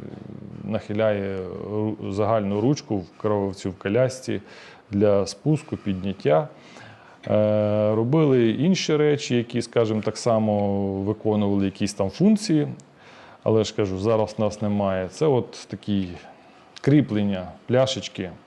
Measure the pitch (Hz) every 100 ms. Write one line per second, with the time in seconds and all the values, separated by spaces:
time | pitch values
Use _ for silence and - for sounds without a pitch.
0 | - - - - - - 98 107 - 104
1 | 110 101 98 95 90 90 92 107 107 -
2 | 104 98 104 113 98 101 123 147 - 104
3 | 82 - 110 104 98 95 98 90 98 113
4 | 127 - - 101 - - - - - 101
5 | 104 101 95 - 143 151 - - 101 95
6 | 98 - 139 156 147 - - - - -
7 | - - - 107 107 107 104 104 107 110
8 | 120 160 147 131 113 110 170 185 - 151
9 | 151 143 - 120 117 117 - 120 110 107
10 | 107 - 123 110 107 104 101 98 98 98
11 | 98 107 110 107 101 101 98 - 101 -
12 | 98 - 202 214 - 156 139 - - -
13 | - - - - 107 110 104 - 98 95
14 | 107 110 107 - 107 101 104 104 98 92
15 | 90 - 151 123 95 - - 104 - 101
16 | 90 82 - - - - - - - 147
17 | 127 104 101 95 90 - - 123 131 104
18 | - - 90 -